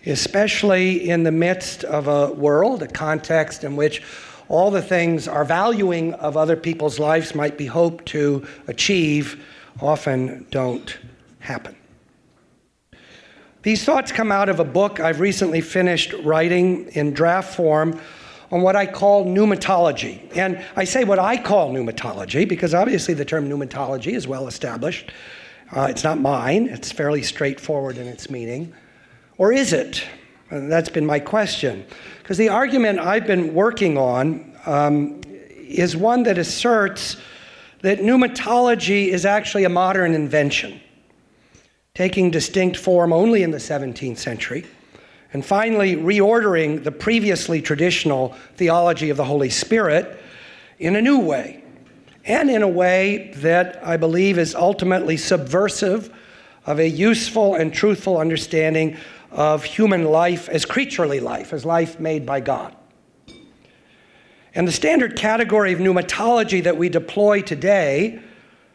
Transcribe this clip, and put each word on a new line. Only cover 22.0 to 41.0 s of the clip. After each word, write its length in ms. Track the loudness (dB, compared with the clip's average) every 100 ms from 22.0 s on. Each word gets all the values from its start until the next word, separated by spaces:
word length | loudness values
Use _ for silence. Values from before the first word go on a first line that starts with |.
| -8 -8 -4 0 0
because 260 | 0 0
obviously 400 | 2 2 0 -2
the 100 | -4
term 260 | -2 -4 -4
pneumatology 600 | -6 -8 -8 -6 -6 -6
is 160 | -6 -6
well 180 | -8 -8
established. 640 | -8 -8 -6 -6 -8 -12 -20 -20 -20 -20 -20 -12
Uh, 140 | -4 -4
it's 140 | -2
not 160 | -2 0
mine. 480 | 0 0 0 0 0
It's 240 | -4 -12
fairly 320 | -6 -2 -2
straightforward 720 | -4 -4 -4 -4 -6 -4 -4 -8
in 120 | -12
its 200 | -14 -12
meaning. 440 | -10 -8 -8 -10 -16 -20 _ _ -20 _ _
Or 140 | 2
is 200 | 4 2
it? 320 | 0 -2 -6 -10 -16 -20 _ _
And 180 | -10 0
that's 200 | 0 0
been 180 | -2 0
my 140 | 0
question. 640 | 0 -2 -2 -2 -4 -4 -14 -20 -20 -20
'Cause 140 | -8 0
the 100 | 2
argument 500 | 2 2 2 2 0
I've 260 | 0 0
been 300 | 2 0 0
working 420 | 2 0 2 0 2
on, 560 | 2 2 0 -2 -8 -16 -2
um, 540 | 0 2 2 0 -6 -16 -18 -20 -20 -10
is 280 | -2 -2 0
one 280 | 0 2
that 140 | 2 0
asserts 800 | -2 -2 2 2 0 -4 -10 -12 -16 -20 -20 -20 -20 _
that 180 | -2 0
pneumatology 1120 | 4 4 4 0 0 2 4 2 0 0 2
is 140 | 0
actually 380 | 2 0 0 0
a 60 | 2
modern 440 | 2 2 2 2
invention, 680 | 0 0 2 2 0 -6 -12 -20 _